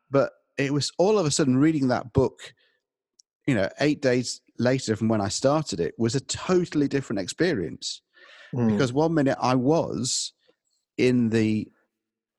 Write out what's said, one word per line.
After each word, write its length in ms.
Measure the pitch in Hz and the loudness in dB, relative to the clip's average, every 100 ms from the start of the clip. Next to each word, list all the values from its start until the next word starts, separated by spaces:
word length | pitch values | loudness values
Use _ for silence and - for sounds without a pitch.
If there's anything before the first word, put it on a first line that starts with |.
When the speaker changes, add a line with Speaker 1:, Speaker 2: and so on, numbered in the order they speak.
| _ | _
Speaker 1:
but 220 | 139 123 - _ - | 0 0 -4 _ -6
it 160 | 139 | -2
was 180 | 143 - - | -2 -2 0
all 220 | 185 214 | 2 2
of 80 | 156 | 2
a 40 | |
sudden 280 | 139 147 127 | 0 2 4
reading 300 | 156 156 131 | 2 2 0
that 260 | 117 120 | -2 -2
book, 400 | - 120 - - - _ _ _ _ _ _ _ _ - | 0 0 -2 -20 -20 _ _ _ _ _ _ _ _ -2
you 80 | |
know, 140 | 117 95 - | 0 0 0
eight 200 | 147 147 | 0 0
days 400 | 131 127 120 - _ - | 0 0 -2 -10 _ -2
later 360 | 120 135 - 104 | 0 0 -2 -2
from 120 | 110 | 0
when 120 | 110 | 0
I 80 | 98 | -2
started 520 | - 131 156 151 85 | 0 2 0 -2 -4
it, 140 | 82 - | -4 -2
was 160 | 113 | -2
a 60 | 135 | -2
totally 680 | - - - 180 170 151 143 | -6 -6 0 0 0 0 0
different 320 | 139 - 101 | -2 -4 -6
experience. 800 | 92 - 170 127 85 - - - _ _ - - - | -6 -2 -2 -2 -6 -8 -12 -12 _ _ -20 -20 -10
Speaker 2:
Mm. 140 | 123 113 | -2 0
Speaker 1:
Because 220 | 104 131 | 2 0
one 200 | 131 165 | 0 0
minute 240 | 160 135 - | 2 0 0
I 160 | 123 131 | 0 0
was 760 | 123 165 - - 123 - - - _ _ _ _ _ - | 2 0 0 -4 -4 -4 -6 -12 _ _ _ _ _ 0
in 320 | 123 123 117 | 2 2 2
the, 380 | 113 110 110 - _ _ _ _ _ _ | 2 2 0 -4 _ _ _ _ _ _